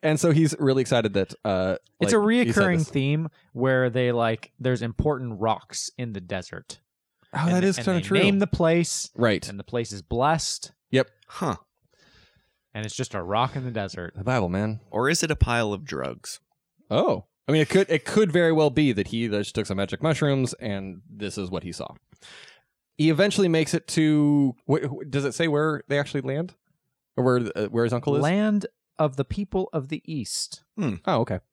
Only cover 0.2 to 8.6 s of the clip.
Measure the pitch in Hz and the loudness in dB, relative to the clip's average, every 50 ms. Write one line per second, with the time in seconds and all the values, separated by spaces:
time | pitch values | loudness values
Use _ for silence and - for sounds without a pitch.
0.2 | - 170 156 156 160 147 156 - 151 135 135 135 127 - 135 120 110 107 98 101 | 4 4 6 6 6 4 2 2 2 2 2 2 2 2 2 2 2 2 0 0
1.2 | 95 - - _ _ 107 98 92 92 92 95 - _ _ _ _ 170 202 226 214 | -2 -2 -4 _ _ -2 0 0 0 0 -2 -4 _ _ _ _ 0 2 4 4
2.2 | 208 214 226 247 247 117 117 208 196 185 175 165 156 - - 143 135 139 147 156 | 4 4 4 4 2 2 4 4 4 4 4 0 0 0 -2 -2 0 0 0 0
3.2 | 165 156 _ _ _ _ _ 117 123 131 131 127 127 123 113 127 127 123 120 120 | -2 -6 _ _ _ _ _ -2 2 2 4 4 2 2 2 2 0 2 2 2
4.2 | 117 113 113 110 - - _ _ 123 127 127 113 117 117 110 - - 151 147 127 | 2 0 0 -2 -6 -20 _ _ 0 0 0 0 -2 -6 -4 -2 0 0 0 -2
5.2 | 131 120 110 92 104 113 107 87 - _ - - - - _ - 123 117 107 98 | -4 -8 -6 -2 0 0 0 -2 -4 _ -12 -10 -10 -10 _ -8 -8 -8 -8 -10
6.2 | 90 87 98 92 90 - - - - _ - _ _ _ _ _ _ _ _ _ | -8 -6 -8 -8 -6 -8 -14 -16 -14 _ -20 _ _ _ _ _ _ _ _ _
7.2 | _ _ - 139 151 170 175 180 180 196 185 - - 202 185 175 - - 190 196 | _ _ -4 -2 0 2 2 2 2 2 0 0 -2 0 0 0 0 2 2 2
8.2 | 175 202 196 196 202 - - - | 2 2 2 2 0 0 0 0